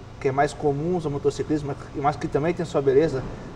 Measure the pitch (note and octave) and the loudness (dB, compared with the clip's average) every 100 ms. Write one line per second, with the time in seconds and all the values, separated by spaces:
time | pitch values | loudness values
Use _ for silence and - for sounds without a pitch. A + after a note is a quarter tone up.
0 | - - C#3 C3+ D3 - D3+ C#3 D#3+ F3+ | -16 -4 -2 2 0 2 0 0 0 0
1 | D#3 C#3+ C#3 C#3 C3 D3+ C#3+ C#3 - - | -2 0 0 0 0 -2 -2 -6 -8 -2
2 | C#3+ D3+ D#3+ D3 D#3 E3+ E3 D#3+ C#3 C3 | 0 0 -2 0 0 0 -2 2 4 6
3 | D#3+ C3 - - - | 6 2 -6 -10 -12